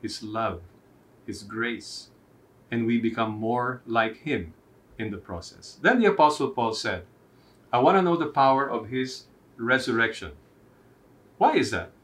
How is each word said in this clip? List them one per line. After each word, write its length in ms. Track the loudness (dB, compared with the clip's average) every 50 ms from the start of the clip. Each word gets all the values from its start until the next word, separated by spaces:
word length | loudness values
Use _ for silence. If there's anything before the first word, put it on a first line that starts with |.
his 200 | -8 -10 -10 -10
love, 400 | -10 -8 -6 -4 -4 -4 -4 -6 -12 -18 -20 -20 _ _ _ _ _ _ _ _ _
his 180 | -12 -12 -12 -12
grace, 640 | -12 -6 -4 -4 -4 -4 -6 -10 -14 -14 -16 -16 -18 _ _ _ _ _ _ _ _ _ _ _ _
and 160 | -2 -2 0
we 140 | 2 2 2
become 320 | 2 0 0 0 -2 -2
more 500 | -2 -4 -4 -2 -2 -2 -2 -4 -6 -8 _
like 320 | -4 0 0 0 0 -2 -8
him 360 | -6 -4 -4 -4 -4 -8 -14 _ _ _ _ _ _ _ -10 -8
in 140 | -8 -8
the 60 | -8 -10
process. 600 | -10 -10 -12 -12 -12 -14 -20 -20 -20 -20 -18 0
Then 180 | 2 2 4 6
the 80 | 4 4
Apostle 420 | 6 6 4 4 4 2 -2 -2
Paul 240 | 0 0 -2 -2 -2
said, 320 | -2 -4 -4 -4 -6 -8 -14 _ _ _ _ _ _ _ _ _ _ _ _
"I 80 | 0 4
want 180 | 6 6 6 6
to 40 |
know 160 | 4 4 2 2
the 100 | 0 -2
power 420 | 2 4 4 6 6 4 2 0
of 200 | -2 -6 -6 -4
his 380 | -4 -4 -4 -4 -6 -14 -16 _ _ _ _ _ _
resurrection." 760 | -8 0 2 2 2 2 0 2 2 2 0 0 -6 -12 -14 -14 -16 _ _ _ _ _ _ _ _ _ _ _ _ _ _ _ _ _ _ _ _
Why 180 | 2 4 4
is 160 | 4 0 0
that? 200 | -2 -6 -6 -8 -16 _